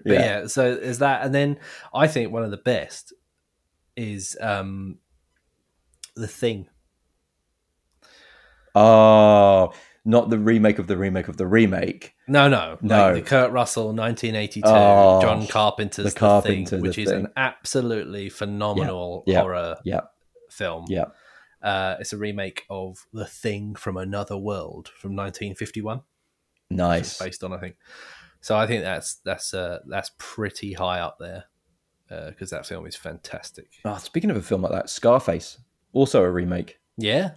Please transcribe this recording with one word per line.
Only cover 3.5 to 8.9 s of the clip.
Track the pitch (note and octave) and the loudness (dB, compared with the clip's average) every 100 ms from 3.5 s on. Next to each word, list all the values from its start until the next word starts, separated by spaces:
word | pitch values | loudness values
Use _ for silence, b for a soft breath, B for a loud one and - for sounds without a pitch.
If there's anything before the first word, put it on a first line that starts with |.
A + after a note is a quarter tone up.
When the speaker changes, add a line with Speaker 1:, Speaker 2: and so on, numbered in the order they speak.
| _ _ _ _ - | _ _ _ _ -12
Speaker 1:
is, | G#2+ G2+ F#2+ - | -10 -10 -12 -8
um, | A2 G2+ F#2+ G2 G2 - _ _ _ _ _ _ _ _ _ _ - - | -6 -4 -6 -10 -12 -16 _ _ _ _ _ _ _ _ _ _ -20 -12
The | G#2+ | -12
Thing. | - A#2+ G#2 - _ _ _ _ _ _ _ _ _ _ _ _ _ b b b b b b b | -4 -4 -4 -10 _ _ _ _ _ _ _ _ _ _ _ _ _ b b b b b b b
Speaker 2:
Oh, | G#2 A2 | 6 8